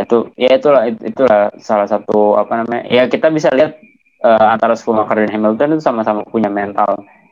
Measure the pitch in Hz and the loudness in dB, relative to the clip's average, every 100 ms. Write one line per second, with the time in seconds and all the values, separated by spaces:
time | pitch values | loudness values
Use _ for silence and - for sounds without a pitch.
0 | 98 117 - - 127 131 147 139 113 113 | 2 0 -2 -2 2 2 4 2 2 -4
1 | - 113 131 107 104 - - 107 101 104 | -8 -2 2 2 0 -4 -4 -2 0 -4
2 | - 107 104 104 107 117 117 117 - 120 | -2 2 2 2 0 -4 -4 -6 -2 0
3 | 123 127 160 156 156 135 156 - _ _ | 2 0 0 0 0 2 0 -2 _ _
4 | _ _ 120 110 107 113 117 113 - 110 | _ _ 2 4 4 2 0 -2 -2 -2
5 | 107 110 107 107 107 110 147 156 143 117 | -2 -2 -2 0 -2 0 0 0 -2 -2
6 | 110 107 - 117 107 101 101 101 101 101 | -2 -4 -4 -4 -4 -4 -6 -2 -2 -2
7 | - _ _ | -8 _ _